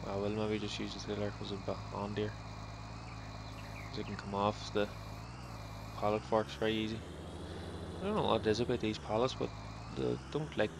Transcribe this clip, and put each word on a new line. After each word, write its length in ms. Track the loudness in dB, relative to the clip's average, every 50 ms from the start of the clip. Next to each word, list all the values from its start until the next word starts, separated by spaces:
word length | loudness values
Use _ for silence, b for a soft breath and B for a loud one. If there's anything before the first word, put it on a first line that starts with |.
| -4 -2
I 80 | 0
will 140 | 0 2 2
maybe 280 | 2 2 2 2 2 2
just 220 | 0 -2 -2 -2
use 160 | -4 -4 -4
a 100 | -6 -2
trailer 240 | -2 0 0 0 0
'cause 220 | -2 -4 -4 -4 -4
of 120 | -4 -2
the 120 | -2 -2 -2 -2 -4 -2
on 220 | -2 -2 0 0
there. 180 | 0 0 0 -2 -4 -8 -8 -8 -8 -8 -8 -8 -8 -8 -8 -8 -8 -8 -8 -8 -8 -8 -8 -8 -8 -8 -8 -8 -8 -8 -8 -8 -8 -8 -6
'Cause 120 | -4 -4
it 60 | -4
can 100 | -4 -4
come 180 | -6 -4 -2 2
off 380 | 4 4 4 4 2 -4 0 2
the 160 | 2 2 2 0 -8 -8 -8 -8 -8 -10 -10 -10 -10 -10 -10 -10 -8 -8 -8 -8 -8 -8 -8 -6 0
pallet 240 | 2 4 4 4 2
forks 300 | 4 4 4 4 4 0
very 180 | 2 2 4 4
easy. 260 | 4 2 0 0 -4 -4 -8 -10 -10 -8 -8 -8 -8 -8 B B B B B B B -6 -6 -6 -2
I 60 | -2
don't 100 | 2 2
know 80 | 4 6
what 160 | 6 6 6
it 80 | 8 6
is 100 | 6 6
about 220 | 6 4 4 4
these 180 | 4 2 0 0
pallets, 360 | 0 2 4 6 6 4 4
but 140 | 0 -2 -2 -2 -6 -8 -8 -8 -8 -8 -6 -2
they 240 | 0 2 2 2 0 -2 -2 -2
don't 240 | -2 -2 0 2
like 160 | 2 2 2 2